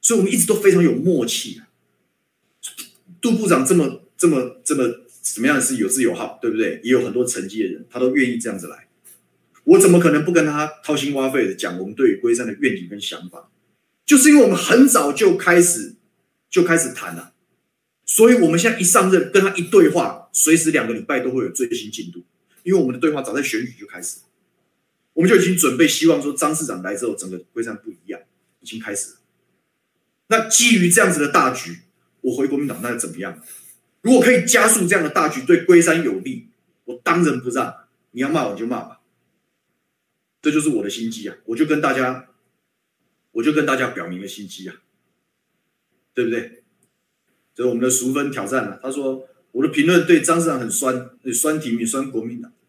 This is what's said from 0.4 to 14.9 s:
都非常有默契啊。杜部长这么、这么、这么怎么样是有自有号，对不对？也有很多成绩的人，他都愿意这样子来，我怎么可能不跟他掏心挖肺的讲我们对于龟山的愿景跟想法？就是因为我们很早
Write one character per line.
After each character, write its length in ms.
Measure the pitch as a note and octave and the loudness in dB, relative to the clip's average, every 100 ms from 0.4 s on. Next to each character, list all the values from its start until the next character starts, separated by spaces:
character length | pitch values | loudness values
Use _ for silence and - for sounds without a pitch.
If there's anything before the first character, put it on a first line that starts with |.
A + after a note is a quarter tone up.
| - | 0
都 100 | G#3 | 2
非 140 | G3 | 4
常 140 | F3+ | 4
有 100 | E3 | 2
默 320 | A#2+ D#3+ E3 A2+ | 2 0 0 -2
契 340 | - A2+ - | -6 -8 -16
啊。 100 | _ _ _ _ _ _ _ _ _ _ - - - _ _ - | _ _ _ _ _ _ _ _ _ _ -18 -18 -20 _ _ -6
杜 160 | A#3+ G#3+ | -2 0
部 100 | G#3+ | 2
长 180 | G#3+ C4 | 0 2
这 80 | |
么、 300 | F3+ C#3 - _ _ | 2 0 -4 _ _
这 100 | E3+ | 0
么、 320 | C#3+ B2+ - - | 0 -4 -8 -6
这 100 | C3+ | -2
么 300 | A#2+ - _ _ | -2 -4 _ _
怎 200 | - - | -12 -4
么 60 | B2+ | -2
样 140 | D3 | 0
是 160 | - B2+ | -2 -2
有 100 | G2 | -4
自 140 | C3 | -2
有 120 | A#2 | -2
号， 240 | - A2+ - | -4 -10 -8
对 100 | A#2 | -6
不 60 | G#2+ | -2
对？ 240 | G#2 - | -4 -4
也 80 | A#2 | -2
有 140 | B2+ - | 0 0
很 80 | |
多 100 | B2 | -4
成 240 | B2 - F#2+ | -4 -4 -8
绩 160 | G#2+ | -6
的 60 | F#2+ | -6
人， 160 | - - | -6 -14
他 80 | B2 | -4
都 160 | B2+ | -2
愿 160 | C3+ B2 | 0 -2
意 80 | A#2+ | -2
这 120 | A2+ | -8
样 100 | G2 | -10
子 80 | D2+ | -12
来， 220 | - _ _ _ _ _ _ _ _ | -18 _ _ _ _ _ _ _ _
我 160 | - F#3 | 6 8
怎 100 | F#3+ | 8
么 80 | F3 | 6
可 140 | E3+ | 4
能 140 | D3 D#3 | 2 2
不 80 | |
跟 120 | E3+ D3+ | 0 0
他 220 | D3 D3+ - | -2 -6 -8
掏 100 | - | -6
心 200 | D3+ C#3 | -4 -4
挖 160 | C#3 C3 | -4 -2
肺 180 | C3 G#2 | -2 -2
的 80 | F#2+ | -4
讲 240 | G2 F2+ | -8 -8
我 60 | F#2+ | -12
们 100 | A2+ | 0
对 140 | C3 | 2
于 80 | G2 | 2
龟 180 | A#2+ A#2 | 0 -2
山 100 | A2+ | -4
的 80 | G2 | -4
愿 160 | C3+ G2 | -4 -4
景 140 | F2 | -10
跟 100 | G2+ | -12
想 300 | - - F2+ | -12 -12 -16
法？ 200 | - - _ _ _ _ _ - | -20 -20 _ _ _ _ _ 2
就 120 | D4 | 4
是 100 | C#4 | 8
因 80 | D4 | 8
为 80 | |
我 60 | A#3+ | 6
们 80 | F3 | 4
很 280 | - A#3+ | 2 6
早 280 | C#4 | 6